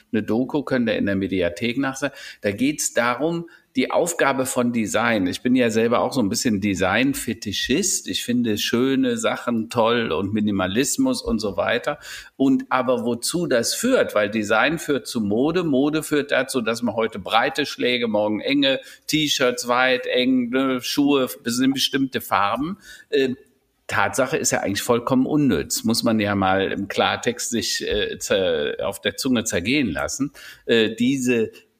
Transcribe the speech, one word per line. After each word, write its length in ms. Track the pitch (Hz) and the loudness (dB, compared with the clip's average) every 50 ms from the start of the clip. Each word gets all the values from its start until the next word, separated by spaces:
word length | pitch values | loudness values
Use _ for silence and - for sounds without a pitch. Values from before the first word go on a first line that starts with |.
| _ _ - | _ _ -2
Eine 100 | 107 107 | -2 0
Doku 400 | 107 110 113 131 127 - 151 127 | 0 0 0 0 0 -2 -4 -2
könnt 260 | - 135 127 120 113 | 0 0 0 2 2
ihr 80 | 101 | 0
in 80 | 90 87 | 0 0
der 80 | 101 101 | 0 0
Mediathek 600 | 95 98 92 92 92 87 87 87 - 120 117 117 | 0 0 0 0 0 0 0 0 -2 -4 -4 -2
nachsehen. 360 | 135 139 135 135 - 143 139 - - - - - - | -2 -2 -2 -4 -4 -6 -6 -6 -8 -18 -18 -18 -4
Da 120 | - 104 98 | -2 -2 0
geht's 420 | 104 123 139 156 151 - - - | 2 0 0 0 0 -4 -2 0
darum, 560 | - 117 120 123 117 143 160 170 170 170 165 - - _ _ _ | 0 2 2 0 0 0 -2 -2 -2 -4 -8 -14 -20 _ _ _
die 140 | - 127 - | -2 0 2
Aufgabe 560 | - 101 156 170 - - 156 135 135 127 131 | 2 2 2 0 0 2 2 2 2 2 -2
von 260 | 123 - 131 123 120 117 | -2 0 0 0 0 2
Design. 540 | 120 110 98 98 107 113 120 117 107 92 | 0 -2 0 0 0 2 2 2 2 0
Ich 160 | 90 95 - - | 0 -2 -2 0
bin 120 | 127 123 | 2 4
ja 120 | 131 123 120 | 4 4 4
selber 300 | 107 113 113 117 120 110 | 4 2 2 4 4 2
auch 120 | 92 123 - | 2 2 0
so 80 | 135 | 0
ein 80 | 113 95 | 0 0
bisschen 320 | 98 - - 131 107 98 98 104 98 85 92 90 95 110 127 139 135 - - | 0 0 0 0 0 2 2 0 0 2 2 2 4 4 2 2 0 -2 -4
Design-Fetischist. 840 | - 110 - - 107 98 - - - 123 156 208 - - - - - | -6 -6 -6 -6 -6 -4 -4 -2 0 0 0 0 0 -2 -4 -4 -6
Ich 160 | 92 - - | -6 -6 -2
finde 340 | - 120 123 120 113 104 104 | -2 0 0 2 0 0 0
schöne 580 | - - - 117 127 135 135 131 131 127 120 | -2 0 0 2 2 2 2 2 2 0 0
Sachen 540 | 113 110 104 120 123 - - 120 113 107 110 | 0 0 -2 -2 -2 -4 -2 -2 -2 -4 -2
toll 420 | - 120 110 110 117 120 113 117 - | 0 2 4 4 4 2 0 0 -2
und 200 | - 101 95 107 | -2 -2 -2 -2
Minimalismus 880 | 110 104 107 101 95 92 92 95 110 143 143 - - 135 131 127 120 - | 0 0 0 0 0 0 0 0 0 0 0 0 0 0 0 0 -2 -2
und 160 | 117 117 110 | -4 -4 -2
so 180 | 107 104 92 | -2 -4 -2
weiter. 420 | - - 98 104 120 - 143 147 - - - - - - - _ | -2 0 0 0 -2 -2 -4 -6 -6 -10 -16 -16 -16 -16 -20 _
Und 280 | _ 135 135 131 131 131 - | _ 2 2 2 2 0 0
aber 340 | - 131 127 123 127 120 110 | -2 0 2 2 0 0 0
wozu 420 | 120 120 117 - - - 170 175 | -2 -4 -2 -4 -4 -2 -2 -2
das 280 | 151 131 117 117 - - | 0 0 0 0 0 -4
führt? 400 | - - 240 262 226 131 98 - | -2 0 0 2 2 2 2 0
Weil 160 | 104 107 104 | 0 0 0
Design 480 | 107 113 107 101 110 107 117 135 160 160 | 0 -2 0 2 2 4 4 2 2 -2
führt 280 | - - 147 127 - | -2 -2 -2 -2 -2
zu 140 | - - 123 | -4 -4 -2
Mode. 440 | 110 98 101 113 131 151 170 185 180 | -2 0 0 2 2 2 2 0 0
Mode 380 | 165 139 127 139 151 151 156 147 | 2 2 2 2 2 0 -2 -2
führt 280 | - 151 147 135 - | 0 -2 -2 0 0
dazu, 300 | 135 123 131 127 - 131 | 0 0 0 0 -2 -2
dass 220 | 113 107 117 117 120 | -2 -2 -2 -2 -2
man 120 | 117 104 | -4 -2
heute 240 | 117 113 110 - 110 | 0 -2 -2 -2 -6
breite 480 | 92 92 101 110 120 147 147 - 147 | -6 0 2 2 2 2 0 -2 -4
Schläge, 420 | - - - 135 123 123 120 120 117 | -4 -4 -2 -2 0 0 0 -2 0
morgen 320 | 107 104 107 107 107 101 | 0 0 0 2 0 -2
enge 400 | - - 139 143 139 135 135 131 - - - - _ | -2 0 0 2 2 2 2 0 -4 -10 -20 -20 _
T-Shirts, 640 | - - 156 156 143 - - 139 123 120 120 - 120 | -4 -2 0 0 0 0 0 2 0 0 -2 -2 -2
weit, 380 | 120 123 127 131 127 123 127 | 2 2 4 2 2 0 0
eng, 440 | - 92 127 127 127 131 127 123 117 | -2 0 0 2 2 2 2 0 0
ne, 300 | 120 131 135 135 131 127 123 | 0 0 0 0 -2 -2 -4
Schuhe, 440 | - - - 143 143 143 139 131 123 - - - | -4 0 2 2 4 4 2 2 0 -4 -8 -6
bes-, 300 | 120 117 123 131 131 139 | -4 -2 0 2 2 2
bestimmte 480 | 135 123 - - 139 135 131 - 117 | 2 -2 -2 0 0 -2 0 -2 -6
Farben. 580 | - - 107 95 98 101 107 120 139 165 190 - - - - - - _ | -4 0 0 0 2 0 0 -2 -4 -6 -6 -10 -12 -20 -20 -20 -14 _
Äh, 240 | - 147 135 131 123 - - _ _ _ _ _ _ _ _ | 0 2 2 2 -2 -4 -10 _ _ _ _ _ _ _ _
Tatsache 520 | _ - 107 101 101 101 - 131 127 143 - | _ 0 0 0 0 2 0 -2 0 0 -2
ist 120 | - - | -2 0
ja 100 | - - | -2 0
eigentlich 200 | - - 101 101 | -2 -2 -4 -4
vollkommen 460 | - - 120 117 120 - 135 127 131 | 0 2 0 2 2 2 2 2 2
unnütz, 580 | - - 151 147 135 101 76 67 - - - - | 2 2 2 4 4 2 2 0 -2 -4 -4 0
muss 180 | 110 113 113 - | 0 0 2 2
man 140 | 120 113 110 | 0 2 2
ja 160 | 104 101 104 | 2 2 2
mal 380 | 98 98 95 95 95 98 90 - | 2 4 4 4 2 2 0 -2
im 160 | - 101 98 | -4 -6 -6
Klartext 640 | - - 107 95 101 101 - 123 117 - - - | 0 0 2 2 2 0 -2 -4 -4 -4 -6 -4
sich, 360 | - 113 98 - - - - | -4 -2 -2 -2 -4 -4 -2
äh, 320 | - 87 104 98 - - - | -2 -2 -2 -2 -2 -4 -8
zer-, 580 | - - 120 101 95 90 85 78 73 67 - - - | -2 0 2 2 2 2 0 0 0 -2 -4 -4 -4
auf 140 | 92 98 - - | -6 -6 -4 -6
der 140 | 104 98 | -6 -4
Zunge 280 | - - 139 127 113 107 | -4 -2 0 0 0 0
zergehen 460 | - - 95 85 101 131 151 139 107 | 0 -4 -2 0 0 0 0 0 0
lassen. 420 | 76 69 69 73 - - 135 147 - - - - - - _ | -2 -4 -4 -6 -4 -6 -6 -8 -8 -14 -20 -20 -20 -18 _
Äh, 300 | - 120 117 110 104 110 | 2 4 4 4 2 2
diese 560 | - 120 123 139 139 127 123 127 117 110 107 - - _ _ _ _ | 0 0 0 2 0 2 2 2 2 2 0 -4 -14 _ _ _ _